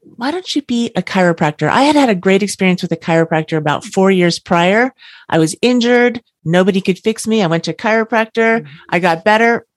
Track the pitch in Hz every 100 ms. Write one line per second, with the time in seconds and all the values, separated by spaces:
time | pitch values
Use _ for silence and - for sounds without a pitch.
0 | - - 254 349 370 302 - 240 233 -
1 | - 190 180 165 151 151 151 233 277 294
2 | 262 190 190 190 202 - 185 180 180 165
3 | - 165 165 160 156 160 151 143 - -
4 | 190 190 175 - - 170 180 214 254 -
5 | - - - 165 160 - 240 247 240 247
6 | 240 233 - _ 160 175 190 190 190 175
7 | 220 220 220 220 175 165 165 160 226 220
8 | 220 226 226 226 226 226 143 151 - 175
9 | 175 165 208 214 233 233 -